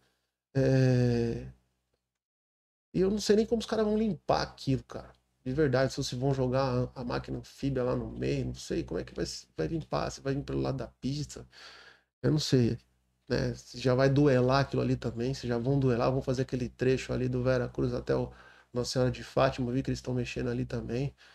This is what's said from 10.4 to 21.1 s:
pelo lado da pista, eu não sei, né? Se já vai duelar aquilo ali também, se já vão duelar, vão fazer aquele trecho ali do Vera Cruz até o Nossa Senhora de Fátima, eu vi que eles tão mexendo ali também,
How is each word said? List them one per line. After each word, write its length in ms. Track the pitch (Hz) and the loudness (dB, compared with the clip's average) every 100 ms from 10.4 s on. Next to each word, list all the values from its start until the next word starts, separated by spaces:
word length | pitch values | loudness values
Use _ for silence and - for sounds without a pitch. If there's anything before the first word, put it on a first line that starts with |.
pelo 180 | 139 135 | -4 -4
lado 160 | 131 135 | -2 -4
da 80 | 117 | -8
pista, 600 | _ 127 147 139 - - - - - - - _ _ | _ -6 -4 -6 -12 -18 -20 -20 -20 -20 -20 _ _
eu 80 | 131 | 0
não 60 | 151 | 2
sei, 400 | - 131 113 120 _ _ _ _ - | 4 4 4 0 _ _ _ _ -4
né? 260 | 123 127 | -2 0
Se 240 | 120 - 123 | -4 -12 -2
já 140 | 127 | 2
vai 140 | 123 135 | 4 4
duelar 520 | 139 147 127 123 139 | 6 6 6 4 4
aquilo 180 | 135 131 | 2 0
ali 140 | 123 127 | 0 -2
também, 380 | 120 117 123 | -4 -4 -4
se 120 | 131 120 | -4 -4
já 120 | 120 | -2
vão 200 | 120 143 | 0 2
duelar, 320 | 131 117 131 | 2 2 2
vão 120 | 131 | 0
fazer 200 | 135 127 | -2 -2
aquele 260 | 131 131 117 | -2 -2 -4
trecho 440 | - 127 127 - | -2 0 0 -2
ali 160 | 123 127 | -2 -2
do 140 | 127 | 0
Vera 260 | 123 127 123 | 0 0 -2
Cruz 240 | 139 131 | -2 -2
até 200 | 123 123 131 | -2 -2 -2
o 160 | 123 - - - _ | -2 -8 -20 -20 _
Nossa 200 | 123 120 | -6 -2
Senhora 180 | 131 127 | 0 0
de 120 | 120 | -2
Fátima, 460 | - 135 135 - 120 | -2 2 2 2 -2
eu 40 | |
vi 80 | 131 | -2
que 80 | 131 | -2
eles 100 | 127 | -4
tão 140 | 131 | -4
mexendo 340 | 123 120 127 127 | -4 -4 -4 -4
ali 140 | 120 | -4
também, 500 | 127 120 117 120 139 | -4 -6 -4 -4 -4